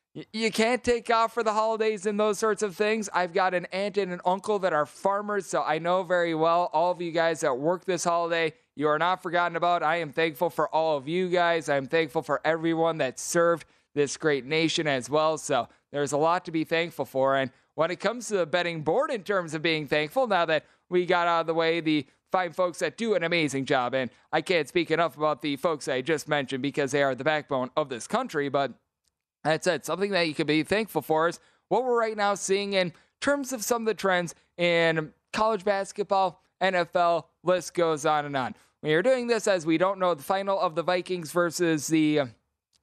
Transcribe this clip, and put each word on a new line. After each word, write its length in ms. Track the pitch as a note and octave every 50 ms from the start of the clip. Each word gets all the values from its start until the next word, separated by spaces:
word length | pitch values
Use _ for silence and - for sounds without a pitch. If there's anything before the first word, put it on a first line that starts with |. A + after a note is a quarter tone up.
| _ _ -
y-, 80 | D#3 - -
you 180 | - A3 A3+ A3
can't 320 | - - A3 A#3 B3 A#3
take 260 | - A#3+ A#3+ A#3 - -
off 240 | A#3 A3+ A3+ A3
for 120 | - A#3+ A3
the 80 | A3
holidays 540 | G#3 A3 A3 A3+ A3+ G#3+ A3 A3 G#3+ G3 F3+
and 120 | G#3+ G#3 G3+
those 220 | G#3+ G#3+ G3+ -
sorts 240 | A3+ A3 G#3 - G#3+
of 100 | G3+ D#3+
things. 340 | - G#3+ G#3 A3 A3+ G3 G3+ -
I've 180 | E3+ F3+ F3
got 220 | E3 G3 F#3 F#3 F3+
an 120 | F3 F3+
aunt 320 | - F3+ F#3+ G3+ G3+ F#3+ G3+
and 140 | G3 F3+
an 80 | F3+ F3 -
uncle 340 | F3+ F#3 G3+ - G#3 G#3 G3
that 140 | F#3 F3
are 140 | D#3 D3+ D3
farmers, 600 | - - - - G3 G3 G3+ G#3 G#3 G#3 G3+ -
so 160 | - F3+ D#3
I 160 | C3+ C3+ D#3 E3
know 240 | E3 F3 F3+ F#3+
very 320 | F#3 D#3+ F3+ F3 E3+ E3+ D#3+
well 360 | D#3 D#3+ E3 E3+ F3 F3 -
all 180 | - D#3 E3+ F3+
of 100 | F3+ E3
you 120 | F3 E3
guys 300 | D3+ E3 E3 E3 E3 -
that 140 | D#3+ D3 B2+
work 280 | B2+ C#3+ E3 F#3 F3 -
this 180 | F#3+ F3+ D#3
holiday, 520 | - F3 E3+ E3+ E3+ E3+ E3+ E3 E3 D#3 - _ _ _ _
you 140 | C3+ D3 D3+
are 100 | D3 D3+
not 240 | E3 F3+ F#3 F3+
forgotten 340 | - F3 E3 F3 F3 F3 E3+
about. 280 | E3 F3 F3 F3 E3+ D#3
I 120 | D3+ E3+
am 160 | F3 D#3+ D3
thankful 380 | B2 E3 D#3+ E3 D3 - F3+ D#3+
for 180 | - - D3+ - -
all 220 | D#3 D#3+ D#3+ D3+
of 100 | C#3 B2+
you 220 | D3+ E3+ F#3 F#3 F3
guys. 400 | F3 F3 F3 E3+ E3+ E3 - D#3
I'm 180 | C#3+ C#3 C3+
thankful 360 | B2 E3 E3 E3 D#3 - D#3+
for 180 | D3 - C#3+ - -
everyone 540 | D3+ E3 E3 D#3+ E3+ E3 D#3+ E3 E3 D#3+ D#3
that 220 | C#3 B2+ - -
served 460 | - - - E3+ E3+ E3+ E3+ D#3 - - _ _ _ _ -
this 220 | C#3+ C#3+ B2+ -
great 280 | - D#3+ D#3 C#3+ C3+ A#2+
nation 420 | C3+ D#3 D#3+ E3 D3+ - F3 D#3+
as 220 | D3+ C3+ B2+ A#2 A#2+
well. 300 | C#3+ D#3 D#3 D#3+ D#3 D3
So 300 | - - C#3 A#2+ A2+ - _ _ _ _
there's 200 | - C#3+ D3 C3+
a 60 | D3 C#3+
lot 260 | D#3 E3 F3 F#3 -
to 40 | F3+
be 140 | D#3+ D#3+ D3+
thankful 400 | - E3+ E3 F3 E3+ - - C3
for. 320 | - - C3 C3 C3+ C3+
And 140 | C3+ C3+ B2 - _ _ _ _
when 140 | C#3+ D#3+ E3+
it 100 | F3 -
comes 280 | - G3 A#3 B3 A3 -
to 100 | G#3 F#3
the 80 | E3+
betting 360 | D3+ F3+ F3 F3 E3+ E3 D#3+
board 280 | C#3+ D3+ F3 B3 D4+ D4+
in 120 | C4+ G#3
terms 320 | E3 - G3+ F#3 F3 D#3 D3+
of 80 | D#3+
being 240 | D3+ E3+ D#3+ D#3 D3+
thankful, 400 | B2+ D#3 D3+ D3+ D3+ - C4 C4
now 180 | A3+ G3 F3 E3+
that 200 | D#3+ D#3 D3 - _ _ _ _ -
we 160 | F3 F3+ F3+
got 200 | E3 F3+ F3 E3+
out 160 | F3 E3+ E3
of 40 | E3
the 80 | D#3+ D#3+
way, 260 | E3 E3 E3 E3 E3+
the 260 | D#3 D#3+ D#3 D3 C3 - _ _ _ _
fine 200 | - F#3 F#3 F3
folks 280 | D3+ - F3+ F3+ D#3+ -
that 180 | F3+ D#3 - -
do 160 | A#3 A3+ G3+
an 80 | F3
amazing 420 | E3 E3 F3 E3+ D#3 C#3 C3 C3+ C3
job, 300 | B2+ C#3+ C3 A#2+ B2 C3
and 160 | C3 B2+ A2+ - _ _ _
I 100 | - E3
can't 260 | D#3 - F3+ D#3+ D3 -
speak 220 | - F3 D#3+ D#3
enough 260 | D#3 D#3+ E3+ D#3 B2+
about 240 | D3+ D3+ D3+ D3+ C3
the 160 | - D3+ C#3+
folks 320 | C3 - F3 D#3 C#3+ - D#3
I 140 | D#3 C3
just 260 | - E3 D#3+ C#3+ - D3+
mentioned 320 | D3+ D3 C3+ - C#3 B2+
because 300 | C3 C#3 - D#3 C#3 C3
they 120 | D3 C#3+
are 120 | C#3 C3+ B2+
the 100 | A#2 C3
backbone 460 | D#3 D3+ D3+ C3+ - C#3+ B2+ B2+ B2 -
of 120 | D#3 D3+ C3
this 180 | B2+ A2 -
country, 420 | - - A#3 C4 - D#3+ D3+ C#3+ C#3
but 220 | C3 C#3+ C#3 B2 - - _ _ _ _ _ _ _ _ _ _ _ _ -
that 200 | D3 D#3+ D3+ -
said, 200 | F3+ E3 C#3 -
something 240 | - D#3+ F3+ G3+ G#3
that 160 | G3 F3 E3+
you 80 | D#3+ C#3+
could 120 | - D#3
be 160 | D3 D3+ D#3 D3
thankful 360 | - F#3+ G#3+ A3+ - - D#3
for 280 | - - D#3+ D#3 D#3+ F3
is 120 | D#3+ - _ _ _ _ _ -
what 160 | F3+ A3+ B3+
we're 140 | B3+ A#3+ A#3
right 180 | A3+ A3 A3
now 180 | G#3 G3+ G3+ G3+
seeing 400 | - - F#3+ G3 G3+ G3+ G3+ G3+
in 180 | F#3+ F3+ E3+ - _ _ _ _ _
terms 320 | - C#4 C#4+ C#4+ C4 B3+
of 120 | C4 A3+ G3
some 180 | - A#3+ A#3
of 40 | A3+
the 80 | A3 G3+
trends 400 | - - F#3+ F3+ F3 F3 D#3+ - _ _ _ _ -
in 540 | F3 F3 E3+ E3+ E3 E3 D#3+ D#3+ D#3 - - _ _ _
college 320 | - G#3+ A3 A3 A3 F#3 F#3
basketball, 800 | G#3 G3 G3 G3 - - G3+ G3 - G3+ F#3+ F#3+ F3+ - _ _ _ _ -
N 140 | F#3 F#3+ F#3
F 200 | F3+ E3+ - -
L, 360 | F3+ F3 E3+ E3+ D#3+ - _ _ _ -
list 280 | E3+ F#3 F3+ - -
goes 320 | - F3 E3+ E3 D#3 C#3+ C#3
on 220 | D#3 D3+ D3 D3
and 100 | C#3+ C#3
on. 180 | C3+ B2 G#2+ - - _ _ _ _
We 100 | - D3+ D#3
are 80 | E3+
doing 260 | F#3 B3+ C4 B3 A#3+ A#3
this 180 | A#3 G#3+ -
as 180 | G#3+ F#3+ F3 D3
we 140 | E3 D#3+ D#3+
don't 200 | F3+ F#3+ G3+ F#3+
know 160 | F#3 F3+ E3+
the 80 | C#3
final 360 | C3+ - F#3+ G3 G3 G3 G3 F3
of 140 | F3+ F3 D#3
the 80 | E3+
Vikings 500 | D#3 F3 F3+ F#3 F3 - F#3 F3 D#3+ C3+
versus 540 | - F3 F3 E3+ - - F3 E3 D#3+ D3 B2+
the, 360 | - D#3+ D#3+ D#3 D3+ D3+ D3 C3+ A#2+ - _ _ _ _ _ _ _ _ _